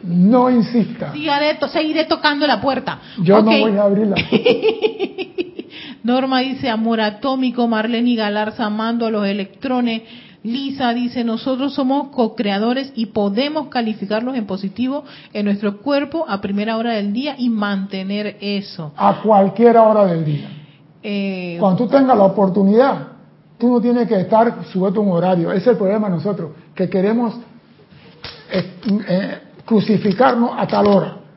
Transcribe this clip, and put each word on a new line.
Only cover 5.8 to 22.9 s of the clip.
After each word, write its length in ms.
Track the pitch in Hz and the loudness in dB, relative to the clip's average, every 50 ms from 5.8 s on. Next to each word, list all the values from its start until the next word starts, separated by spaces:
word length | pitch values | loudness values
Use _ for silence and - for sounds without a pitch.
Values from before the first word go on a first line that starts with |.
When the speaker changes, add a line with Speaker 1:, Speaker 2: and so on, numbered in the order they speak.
| - - 247 - | -18 -18 -18 -8
Speaker 2:
Norma 380 | - 226 247 262 262 269 262 254 | -4 -2 0 0 0 0 0 0
dice, 280 | 254 269 262 269 277 262 | 0 -2 -4 -4 -4 -4
amor 320 | 226 220 220 226 233 226 | -2 -2 0 0 0 0
atómico. 680 | 220 214 214 214 - 277 269 262 262 254 240 240 240 233 | 0 -2 -4 -4 -4 -2 -2 0 0 -2 0 0 0 0
Marlene 480 | 226 220 214 226 233 226 240 240 240 | 0 0 0 -2 -2 0 0 0 2
Galarza, 480 | 220 220 208 208 208 214 214 208 - 233 | 0 0 -2 -2 -2 -4 -4 -4 -4 -4
amando 400 | 214 208 214 220 226 233 233 233 | -4 -4 -4 -2 -2 -2 -2 -2
a 40 | 220 | -2
los 160 | 220 208 208 | -2 -2 -2
electrones. 760 | 196 196 202 196 196 - - - - 254 247 247 233 226 220 226 - - - - - - _ | -2 -2 -4 -6 -10 -12 -12 -6 -4 -2 -2 -2 -2 -4 -6 -8 -14 -20 -20 -20 -20 -20 _
Lisa 500 | _ 214 233 277 277 277 269 - 262 240 | _ -6 -6 -6 -6 -6 -6 -2 -2 -2
dice, 300 | 240 247 247 240 - 254 | 0 -2 -4 -4 -4 -4
nosotros 500 | 233 233 220 226 - 269 262 247 269 285 269 | -2 -2 -4 -4 -2 -4 -2 -2 -2 -4 -2
somos 340 | - 277 254 269 285 285 277 | -2 0 0 0 0 -2 -4
co-creadores 840 | - - 233 220 220 - 226 202 196 196 214 233 247 262 269 269 - | -2 -2 -2 -2 -2 -4 -4 -2 0 0 0 0 0 -2 -4 -6 -6
y 100 | 226 226 | -6 -6
podemos 640 | - - 226 202 202 196 220 269 294 302 311 277 277 | -4 -2 0 0 0 0 0 -2 -2 -2 -4 -6 -4
calificarlos 680 | - 254 233 220 214 - 196 196 214 214 240 254 269 | -4 -4 -2 -2 -4 -6 -6 -4 -4 -2 -2 -4 -4
en 100 | 254 220 | -4 -4
positivo 580 | 196 190 190 196 190 - - 247 254 277 294 294 - - - - - | -6 -6 -6 -6 -8 -4 -4 -4 -2 -2 -6 -8 -10 -20 -20 -20 -12
en 120 | - 214 208 | -6 -4 0
nuestro 340 | 202 202 202 220 202 202 202 | 0 0 0 -2 -4 -4 -4
cuerpo 460 | - 277 285 277 294 285 - 330 320 240 | -4 -2 0 0 -2 -2 -4 -6 -4 -4
a 120 | 208 196 | -4 -6
primera 360 | 196 202 196 202 208 220 226 | -4 -4 -4 -2 -2 -2 -2
hora 180 | 220 226 240 233 | -2 -2 -2 -2
del 180 | 214 202 202 | -2 -2 -2
día 240 | 202 240 269 302 247 - | -4 -4 -4 -6 -4 -2
y 100 | 247 247 | -2 -2
mantener 920 | 226 214 208 202 202 196 190 196 - 190 190 190 202 208 208 208 202 - | 0 0 -2 -2 -2 -4 -4 -6 -8 -8 -6 -4 -4 -4 -4 -6 -8 -8
eso. 520 | 202 202 202 196 202 - - - 160 147 - | -8 -6 -6 -6 -6 -8 -12 -12 -12 -12 -6
Speaker 1:
A 240 | - - 208 190 - | 2 2 2 2 2
cualquier 540 | - 208 220 196 196 196 190 - 233 240 226 | 2 4 6 6 4 4 2 4 6 6 8
hora 280 | 226 226 220 214 214 202 | 8 6 6 6 4 4
del 180 | 190 170 165 160 | 2 2 0 -2
día. 240 | 151 147 139 - - - - - - _ _ _ _ _ _ - | -2 -2 -4 -6 -10 -16 -18 -20 -20 _ _ _ _ _ _ -10
Speaker 2:
Eh, 520 | 220 202 202 196 196 190 185 180 175 170 170 | -6 -6 -4 -4 -4 -6 -6 -8 -8 -4 0
Speaker 1:
Cuando 240 | 190 190 180 - 247 | 2 2 2 2 0
tú 40 | - | 2
tengas 300 | - 277 269 254 254 208 | 4 4 4 6 6 6
la 60 | 196 | 6
oportunidad, 840 | 190 190 - 196 190 180 208 196 196 208 226 262 277 | 4 4 2 0 2 2 2 4 4 6 6 4 4